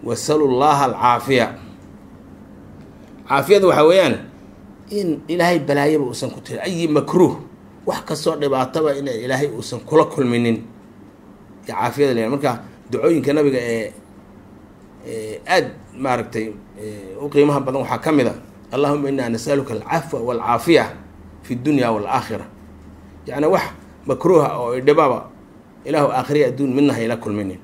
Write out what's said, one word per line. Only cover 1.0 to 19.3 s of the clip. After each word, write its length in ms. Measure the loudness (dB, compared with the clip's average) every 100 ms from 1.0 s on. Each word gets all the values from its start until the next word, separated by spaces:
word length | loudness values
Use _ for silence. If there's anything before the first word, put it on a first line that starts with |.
| 2 2 2 2 2 -4 -18 -20 -20 -20 -20 -20 -20 -20 -20 -20 -20 -20 -20 -20 -20 -20 -2
Caafiyadu 400 | -2 4 6 6
waxaa 180 | 6 6
weeyaan 280 | 6 4 0 -6 -20 -20 -20 -20 -20 -8
in 320 | -4 -2 -4 -4
Ilaahay 300 | 0 2 2
balaayaba 420 | 2 0 2 2
uusan 260 | 0 -6 -10
ku 100 | -10
tirin, 180 | -12 -10
ayi 280 | -6 -4 0
makruuh, 500 | 0 2 4 4 2 -12 -20 -20 -12 -6
wax 140 | -6
kastoo 300 | -6 -4 -4 -2
dhibaataba 640 | -2 0 -2 0 0 -2
in 80 | -4
Ilaahay 420 | -6 -2 -2 -2
uusan 320 | -4 -10 -12
kula 240 | 0 2
kulminin, 640 | 2 2 0 2 0 -2 -6 -20 -20 -20 -20 -20 -20 -20 -20 -20 -12
ya 60 |
caafiyada 380 | -4 -4 2 2
leeyahay. 180 | 2 0
Marka, 180 | -2 -2 -4 -8 -20 -8
ducooyinka 400 | 0 2 2 2
nabiga 260 | 2 2 0
ee, 340 | -2 -4 -4 -12 -20 -20 -20 -20 -20 -20 -20 -20 -20 -20 -14
ee, 340 | -12 -10 -12 0
aad 180 | 0 0 -8 -20 -6
maaragtay, 540 | -2 -2 -2 -6 -6 -10 -18 -16
ee, 360 | -14 -14 -14 -10
u 80 | -2
qiimaha 320 | 4 4 4
badan 220 | 0 -4
waxaa 160 | -2 -4
ka 140 | 0
mid 140 | 2 2
ah, 80 | -2 -16 -20 -10
"اللهم 340 | -2 0 0 -2
إنا 220 | -4
نسألك 420 | -4